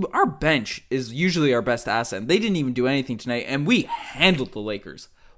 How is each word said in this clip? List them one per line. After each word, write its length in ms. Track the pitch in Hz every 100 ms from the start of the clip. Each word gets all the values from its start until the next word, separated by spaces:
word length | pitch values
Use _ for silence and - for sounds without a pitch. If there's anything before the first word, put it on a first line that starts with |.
| 190
our 100 | 285
bench 640 | 392 135 151 147 104 - -
is 240 | 131 117
usually 400 | 127 185 170 147
our 80 | 120
best 260 | 117 117 -
asset, 340 | 113 117 95
and 80 | 113
they 100 | 196
didn't 180 | 220 180
even 160 | 135
do 140 | 123 127
anything 320 | 139 131 113
tonight, 260 | 123 120 -
and 200 | 139 151
we 160 | 240
handled 720 | - - - - 185 160 127
the 80 | 107
Lakers. 480 | 107 101 85 69 - _ -